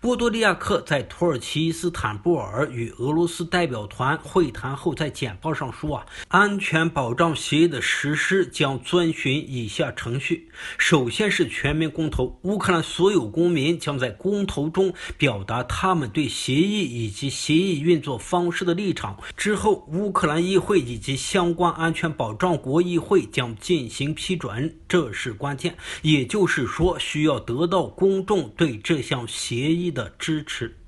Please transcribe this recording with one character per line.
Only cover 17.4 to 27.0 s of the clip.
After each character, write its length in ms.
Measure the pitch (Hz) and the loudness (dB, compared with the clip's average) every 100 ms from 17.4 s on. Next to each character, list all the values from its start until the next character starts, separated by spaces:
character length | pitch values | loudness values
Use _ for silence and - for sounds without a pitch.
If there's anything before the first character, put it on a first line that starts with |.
| - 156 | 2 2
议 240 | 196 160 | 4 0
运 220 | 156 165 | 2 2
作 160 | 143 120 | 2 -6
方 340 | - 180 175 | 0 0 0
式 140 | 170 185 | 0 0
的 80 | |
立 200 | 170 202 | 0 0
场， 240 | - - - - - | -2 -4 -10 -14 -6
之 180 | 202 208 | -2 2
后 300 | 202 196 - | 2 0 0
乌 240 | 160 208 | -2 0
克 160 | 185 165 | 0 2
兰 160 | 151 | 2
议 140 | 180 190 | 4 2
会 240 | - 202 | 4 2
以 160 | 123 120 | 2 -6
及 180 | 101 135 | -4 -4
相 380 | - 196 175 | 0 2 2
关 180 | 170 180 | 2 2
安 220 | 156 165 | 2 -2
全 180 | 160 170 | 0 -2
保 220 | 156 117 | -2 -4
障 240 | 104 185 160 | 0 0 0
国 240 | 131 147 | 2 2
议 160 | 180 175 | 2 0
会 240 | - 196 | 4 2
将 340 | 120 - 123 107 | 2 -2 -4 -6
进 340 | - 175 120 | 0 0 0
行 240 | - 139 | -4 -4
批 220 | 151 - 185 | -4 -4 -4
准， 400 | 123 113 151 - - | -4 -4 -4 -6 0
这 240 | 180 135 | 0 0
是 180 | 101 - | -4 -8
关 240 | 104 139 139 | -6 -6 -4
键， 220 | 170 - - - | -6 -8 -14 -4
也 240 | 156 151 123 | 2 2 2
就 200 | 214 175 | 2 2
是 220 | - 180 | 2 -2
说 320 | - 170 | 0 0
需 240 | 170 | 0